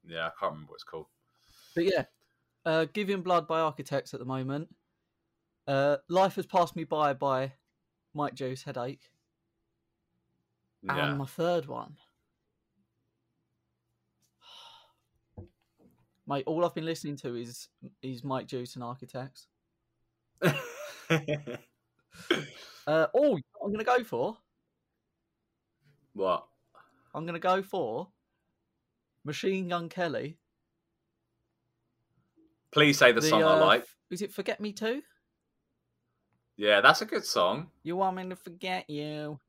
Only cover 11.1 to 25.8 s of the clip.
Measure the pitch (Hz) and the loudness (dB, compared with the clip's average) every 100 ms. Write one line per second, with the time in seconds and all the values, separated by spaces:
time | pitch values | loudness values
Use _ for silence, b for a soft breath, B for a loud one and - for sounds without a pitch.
11.1 | 143 135 - 170 175 143 123 - 147 _ | -2 -6 -4 -2 -2 -4 -12 -12 -18 _
12.1 | _ _ _ _ _ _ _ _ _ _ | _ _ _ _ _ _ _ _ _ _
13.1 | _ _ _ _ _ _ _ _ _ _ | _ _ _ _ _ _ _ _ _ _
14.1 | _ _ _ b b b b b b _ | _ _ _ b b b b b b _
15.1 | _ _ - - _ _ _ _ _ _ | _ _ -20 -20 _ _ _ _ _ _
16.1 | _ - 143 131 160 175 170 160 160 151 | _ -6 -4 -2 0 0 0 -6 -6 -6
17.1 | 139 135 120 120 123 - _ 131 _ 131 | -8 -8 -8 -10 -14 -18 _ -20 _ -12
18.1 | 127 139 131 - 131 123 - 120 127 127 | -10 -6 -6 -6 -10 -10 -12 -12 -12 -12
19.1 | 131 135 - _ _ _ _ _ _ _ | -12 -12 -16 _ _ _ _ _ _ _
20.1 | _ _ _ 175 147 - - - - - | _ _ _ 0 0 -8 -12 -16 -16 -2
21.1 | 160 143 147 - 120 _ _ _ _ _ | -2 0 -6 -8 -14 _ _ _ _ _
22.1 | - - - 147 B B B - 160 156 | -20 -4 -2 -2 B B B 0 2 2
23.1 | - 294 185 - - 202 208 220 254 233 | 4 4 2 -4 -10 -6 -4 2 0 0
24.1 | 117 151 226 _ _ _ _ _ _ _ | -4 -4 -6 _ _ _ _ _ _ _
25.1 | _ _ _ _ _ _ _ | _ _ _ _ _ _ _